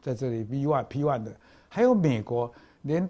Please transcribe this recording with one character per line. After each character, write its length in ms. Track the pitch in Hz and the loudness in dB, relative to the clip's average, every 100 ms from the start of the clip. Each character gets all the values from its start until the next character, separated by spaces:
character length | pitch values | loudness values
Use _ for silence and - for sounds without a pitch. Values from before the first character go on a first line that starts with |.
在 140 | - 117 | -8 -4
这 160 | 131 | -2
里 120 | 117 | -4
，B 220 | 110 135 139 | -4 -2 0
one，P 380 | 143 113 127 | 0 0 -2
one 200 | 147 127 | 0 0
的， 80 | 107 - - - _ | -4 -12 -20 -20 _
还 140 | 190 | 2
有 100 | 247 | 4
美 300 | 226 160 117 | 4 4 2
国， 280 | 104 120 120 - - _ | 0 -2 -4 -6 -20 _
连 240 | 139 160 185 | -2 -2 -2